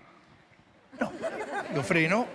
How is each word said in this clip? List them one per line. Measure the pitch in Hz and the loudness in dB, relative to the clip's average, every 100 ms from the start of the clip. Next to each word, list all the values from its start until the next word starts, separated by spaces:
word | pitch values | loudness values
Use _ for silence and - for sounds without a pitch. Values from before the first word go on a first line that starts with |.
| - - - - - - - - - - | -4 -20 -20 -20 -20 -20 -20 -20 -12 -6
No. | - - - - - 392 - | -6 -4 -6 -6 -6 -6 -4
Io | 151 | -2
freno. | 135 170 160 208 240 | 2 4 4 4 2